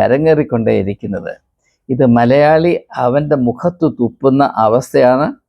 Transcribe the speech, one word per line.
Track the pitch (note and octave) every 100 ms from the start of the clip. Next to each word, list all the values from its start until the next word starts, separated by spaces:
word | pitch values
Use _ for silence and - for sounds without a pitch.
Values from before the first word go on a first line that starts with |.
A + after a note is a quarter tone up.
| G#2
അരങ്ങേറിക്കൊണ്ടേയിരിക്കുന്നത്. | C3+ D#3+ D3+ B2 A#2 A2+ G#2+ G2 G2+ A2 F#2 F2 - _ _ _ _ -
ഇത് | B2+ C3 A#2+
മലയാളി | A#2+ C#3 D3 D#3+ F3 D#3+ - - B2
അവൻ്റെ | C#3 D3 C#3+ A#2+
മുഖത്ത് | A#2 F3 F3+ D#3 A2+
തുപ്പുന്ന | A#2 - C3+ C#3 C#3 - A2
അവസ്ഥയാണ്. | A#2+ C3+ C#3 B2 B2+ F3 C#4